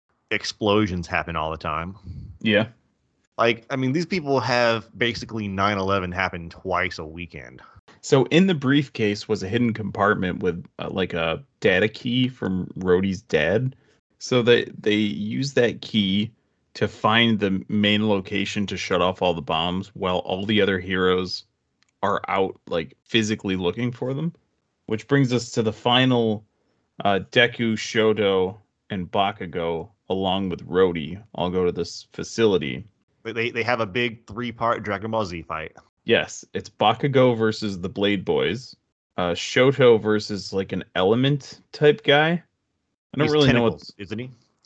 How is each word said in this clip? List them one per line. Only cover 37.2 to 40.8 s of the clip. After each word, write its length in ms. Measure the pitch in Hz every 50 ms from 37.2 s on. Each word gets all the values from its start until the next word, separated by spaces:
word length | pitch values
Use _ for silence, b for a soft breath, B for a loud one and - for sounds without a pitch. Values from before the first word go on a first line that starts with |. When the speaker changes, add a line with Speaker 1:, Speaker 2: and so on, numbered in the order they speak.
| 131 127 117
Speaker 2:
versus 440 | 110 110 110 107 - 110 104 98 87
the 80 | 90 92
Blade 340 | - 101 101 101 101 95 -
Boys. 500 | 90 80 67 65 78 98 131 131 - - _ _ _ _ _ _ _ -
Uh, 160 | - 90 87
Shoto 680 | 85 - - - - 127 127 139 135 - 127 120 113 104
versus, 520 | 104 107 107 104 - - 104 95 95 -
like, 200 | 101 95 98 -
an 100 | 98 92